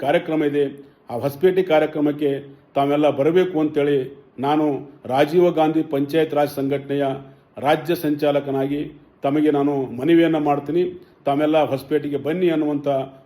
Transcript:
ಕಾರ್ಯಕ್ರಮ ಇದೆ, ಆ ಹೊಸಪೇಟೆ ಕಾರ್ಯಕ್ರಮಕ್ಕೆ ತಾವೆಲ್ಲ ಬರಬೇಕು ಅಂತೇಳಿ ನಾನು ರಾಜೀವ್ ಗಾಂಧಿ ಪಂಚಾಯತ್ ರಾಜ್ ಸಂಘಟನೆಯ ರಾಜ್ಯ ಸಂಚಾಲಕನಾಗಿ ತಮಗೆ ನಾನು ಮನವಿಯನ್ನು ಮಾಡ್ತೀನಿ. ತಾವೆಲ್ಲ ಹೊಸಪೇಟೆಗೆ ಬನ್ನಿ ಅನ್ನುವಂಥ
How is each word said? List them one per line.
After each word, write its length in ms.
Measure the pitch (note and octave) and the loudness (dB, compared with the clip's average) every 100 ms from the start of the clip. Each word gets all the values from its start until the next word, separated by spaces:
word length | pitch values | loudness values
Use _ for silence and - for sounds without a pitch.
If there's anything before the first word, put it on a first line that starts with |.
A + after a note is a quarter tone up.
| C3+ | 0
ಕಾರ್ಯಕ್ರಮ 380 | E3+ E3 D#3 D3 | 0 0 -2 0
ಇದೆ, 140 | C#3+ C#3 - - _ - | 0 -2 -4 -18 _ -10
ಆ 60 | A#2+ | -6
ಹೊಸಪೇಟೆ 400 | C#3+ C#3 F#3 F#3 F3+ | -6 0 2 2 2
ಕಾರ್ಯಕ್ರಮಕ್ಕೆ 580 | D#3 D3+ D#3 D3 D3 C#3+ C#3 - - _ C#3 | 2 2 0 -2 0 -2 -2 -8 -20 _ -2
ತಾವೆಲ್ಲ 320 | C#3+ D3 D3 B2 | 0 2 2 2
ಬರಬೇಕು 380 | D3 F3+ F3+ F3+ | 2 2 2 0
ಅಂತೇಳಿ 340 | D3+ D3 C#3+ C#3 B2+ - - - C#3 | 0 0 2 0 -2 -10 -20 -6 -2
ನಾನು 200 | D3+ D3+ B2+ - - A#2 | 0 0 -2 -8 -16 -4
ರಾಜೀವ್ 380 | C3 D3 F3 F3 D#3 | 0 2 4 4 4
ಗಾಂಧಿ 220 | D#3 D#3+ D#3 | 2 0 -2
ಪಂಚಾಯತ್ 460 | C#3 C#3+ D#3+ D#3 D3 | -2 0 0 0 0
ರಾಜ್ 180 | C#3+ C#3 | -2 -2
ಸಂಘಟನೆಯ 460 | C#3 C#3+ C#3 C#3+ C3+ C3+ - - _ - C3+ | -4 -4 -4 -4 -2 -4 -12 -20 _ -4 0
ರಾಜ್ಯ 300 | D#3 D3 E3+ D3+ | 0 0 -4 -2
ಸಂಚಾಲಕನಾಗಿ 760 | D3 D3+ C#3+ C#3+ C3+ C#3 D3 D3 - - _ C#3 | 0 0 0 -2 -2 -2 -4 -8 -14 -20 _ -2
ತಮಗೆ 260 | D3+ D3+ C#3+ | 2 2 2
ನಾನು 180 | C#3+ C#3 A#2+ A#2+ | 0 0 -4 -4
ಮನವಿಯನ್ನು 420 | D3+ E3 E3 D#3 D3 | 4 4 4 2 0
ಮಾಡ್ತೀನಿ. 340 | C#3+ C#3+ E3+ F3+ - - _ C#3+ | 0 -2 -2 -2 -6 -18 _ -2
ತಾವೆಲ್ಲ 300 | C#3 D3+ D#3 C#3 | 0 2 2 2
ಹೊಸಪೇಟೆಗೆ 460 | C3+ - D3+ C#3+ C#3 C#3 | -2 -2 -4 -2 -4 -4
ಬನ್ನಿ 240 | F3+ F3 D#3 | 0 0 0
ಅನ್ನುವಂಥ 320 | D3+ C#3+ C#3+ C3+ C3+ - | 0 -2 -2 -2 -4 -12